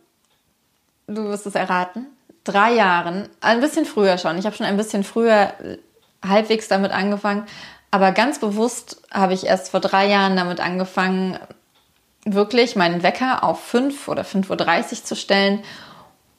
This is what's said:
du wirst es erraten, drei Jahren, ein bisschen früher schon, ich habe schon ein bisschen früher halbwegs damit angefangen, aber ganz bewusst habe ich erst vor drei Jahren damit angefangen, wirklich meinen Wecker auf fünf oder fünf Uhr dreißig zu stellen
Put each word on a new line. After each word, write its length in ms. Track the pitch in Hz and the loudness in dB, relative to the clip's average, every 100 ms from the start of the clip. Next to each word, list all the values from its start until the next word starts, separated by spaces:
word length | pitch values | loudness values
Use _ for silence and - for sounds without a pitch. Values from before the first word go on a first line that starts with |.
| _ _ _ _ _ _ _ _ _ _ - | _ _ _ _ _ _ _ _ _ _ -12
du 180 | 208 | -8
wirst 220 | 208 202 202 | -6 -6 -4
es 80 | |
erraten, 520 | 196 185 180 180 226 269 _ _ _ | -2 0 0 0 -6 -14 _ _ _
drei 280 | - 196 220 | -2 2 4
Jahren, 560 | 240 196 175 170 180 208 _ | 6 4 4 0 -6 -8 _
ein 200 | - 233 | 0 2
bisschen 240 | 294 320 | 2 0
früher 340 | 302 - 196 180 | -2 2 2 4
schon, 180 | 180 165 | 0 -2
ich 100 | 190 | -4
habe 100 | - | -4
schon 100 | 202 | -2
ein 100 | 202 | -2
bisschen 280 | 220 208 | -2 -4
früher 480 | 196 233 233 214 196 - - - _ _ _ _ 185 | -2 0 4 4 4 -2 -12 -14 _ _ _ _ 0
halbwegs 400 | 202 220 214 - | 2 2 -2 0
damit 240 | 196 196 | 0 0
angefangen, 560 | - 196 202 208 202 214 - - - _ | -2 -2 -2 -2 -4 -6 -16 -20 -20 _
aber 180 | 196 190 | 2 4
ganz 300 | 180 247 302 | 4 0 0
bewusst 600 | 214 202 240 - - - _ | -4 0 -2 -2 -14 -20 _
habe 200 | - 190 | 0 0
ich 140 | 190 - | 0 0
erst 240 | 190 - | -2 -2
vor 80 | 190 | -4
drei 300 | 190 196 202 | 0 2 4
Jahren 280 | 202 196 185 | 2 2 0
damit 220 | 175 160 | -2 -4
angefangen, 800 | 170 180 185 - 185 185 190 - - - _ _ _ _ _ _ | -4 -4 -4 -2 -2 0 -2 -6 -14 -20 _ _ _ _ _ _
wirklich 500 | 214 196 208 247 240 | -2 0 2 2 2
meinen 300 | 214 175 175 | 2 0 2
Wecker 400 | 175 175 254 - | 0 0 -2 0
auf 180 | 165 160 | 0 -2
fünf 440 | - 240 277 277 - | -2 -2 -2 -4 -6
oder 160 | - | -6
fünf 260 | - 196 190 | -2 -2 -2
Uhr 60 | 170 | -2
dreißig 480 | 165 175 226 226 | 0 0 -2 -10
zu 100 | - | -10
stellen 480 | 208 - 196 196 202 - - - - - _ _ | -10 0 2 4 0 -6 -18 -20 -20 -20 _ _